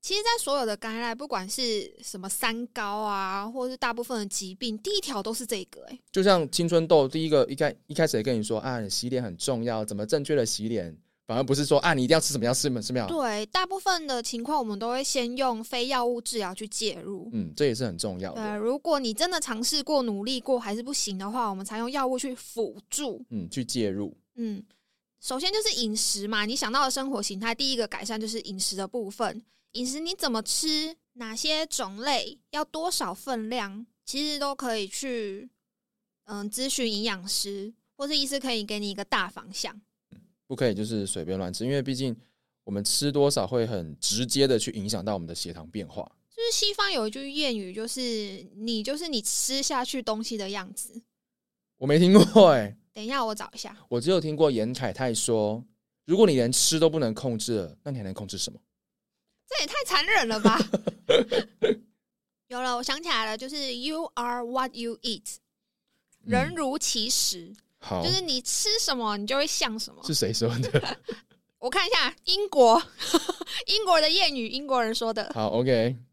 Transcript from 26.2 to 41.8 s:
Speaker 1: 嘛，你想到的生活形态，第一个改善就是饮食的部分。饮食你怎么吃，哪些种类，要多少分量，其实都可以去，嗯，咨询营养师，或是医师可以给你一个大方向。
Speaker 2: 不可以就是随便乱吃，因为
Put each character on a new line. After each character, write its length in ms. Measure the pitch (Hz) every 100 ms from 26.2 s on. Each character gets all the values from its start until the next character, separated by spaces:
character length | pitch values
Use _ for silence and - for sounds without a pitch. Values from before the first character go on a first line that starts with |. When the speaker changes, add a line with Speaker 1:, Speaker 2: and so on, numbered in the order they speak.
| 202
Speaker 1:
嘛， 180 | 214
你 120 | 208 262
想 160 | 220
到 120 | 262
的 60 | 269
生 180 | 269 269
活 140 | 254
形 160 | 202 190
态， 160 | 226
第 180 | 226 269
一 40 | 254
个 100 | 208
改 180 | -
善 160 | 208 220
就 60 | 220
是 140 | 226
饮 180 | - 190
食 160 | 185
的 140 | 196 190
部 200 | 247 196
分。 320 | 208 220 220 _ _ _
饮 140 | 226 254
食 140 | 277
你 140 | 330
怎 160 | 381 311
么 120 | 226
吃， 520 | 214 - 320 302 311 330 _
哪 200 | 247 226
些 300 | 226 302 311
种 320 | 320 - 202 202
类， 360 | 269 254 - - _
要 120 | 294
多 280 | 302 311 339
少 240 | 349 226
分 340 | 185 - 240 220
量， 380 | 247 202 202 233 _
其 160 | - 269
实 180 | 302 294
都 160 | 277
可 220 | 277 262 220
以 100 | 196
去， 640 | - 269 240 208 196 247 _ _ _ _ _ _ _ -
嗯， 240 | 208 208
咨 180 | 240 269
询 240 | 269 233
营 120 | 208
养 220 | 226 196 185
师， 460 | - 202 202 208 226 _ -
或 100 | 277
是 80 |
医 120 | 302 269
师 120 | 277
可 140 | 262
以 100 | 233
给 160 | 208 208
你 120 | 208
一 20 |
个 100 | 196
大 280 | 202 226 185
方 200 | - -
向。 300 | 196 190 - _ _ _ - _ _ _
Speaker 2:
不 80 |
可 140 | 127 127
以 60 |
就 100 | 101
是 220 | 107 110 98
随 180 | 98
便 140 | 80 95
乱 120 | 90
吃， 140 | 90
因 60 | 120
为 100 | 139